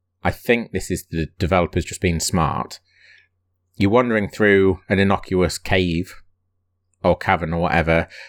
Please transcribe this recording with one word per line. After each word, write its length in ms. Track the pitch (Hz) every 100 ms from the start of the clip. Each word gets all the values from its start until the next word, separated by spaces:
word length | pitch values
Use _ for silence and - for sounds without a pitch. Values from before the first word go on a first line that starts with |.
| _ _
I 80 | 90
think 420 | - - 117 113
this 180 | 95 -
is 160 | 87 -
the 180 | 82 78 -
developers 460 | 90 92 85 90
just 160 | - -
being 200 | 92 82
smart. 600 | - 90 76 73 - - _ _ _ _ _ _ _ _ _
You're 160 | - 98
wandering 380 | 117 123 110 98
through 520 | - 107 98 95 92 -
an 100 | 98
innocuous 600 | 98 95 - 92 87 -
cave 560 | - 98 92 82 - - - _ _ _ _ _ _ _
or 120 | 92 87
cavern 360 | - 90 80
or 60 | 85
whatever, 480 | 85 85 80 82 - -